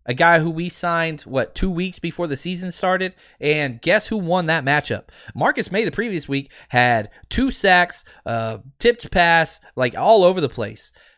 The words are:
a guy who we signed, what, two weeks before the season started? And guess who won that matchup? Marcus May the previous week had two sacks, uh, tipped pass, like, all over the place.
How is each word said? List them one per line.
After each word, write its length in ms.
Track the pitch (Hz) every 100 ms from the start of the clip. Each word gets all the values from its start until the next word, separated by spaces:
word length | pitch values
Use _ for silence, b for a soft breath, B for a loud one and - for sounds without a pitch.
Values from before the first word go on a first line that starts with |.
a 100 | -
guy 260 | 127 170 170
who 100 | 160
we 180 | 160 175
signed, 540 | - 175 170 165 151
what, 320 | - 131 117
two 160 | - -
weeks 280 | 170 185 -
before 280 | 170 165 175
the 100 | 135
season 340 | 175 180 185
started? 440 | - 190 185 185 - b b
And 400 | 147 151 139 113
guess 260 | 160 208 -
who 120 | 220
won 280 | 170 180 165
that 180 | 165
matchup? 440 | 135 143 - 101 - B B
Marcus 380 | - 165 - 196
May 120 | 190
the 60 | 214
previous 380 | - 233 180 -
week 240 | 139 139 B B
had 400 | 123 123 117 107 b b
two 200 | - 262
sacks, 540 | - 202 180 175 - - b -
uh, 320 | 117 113 110 - -
tipped 320 | - 240 -
pass, 480 | 190 170 165 160 - b
like, 220 | - 127 -
all 260 | 156 220
over 180 | 180 185
the 80 | 156
place. 440 | - 104 107 - b b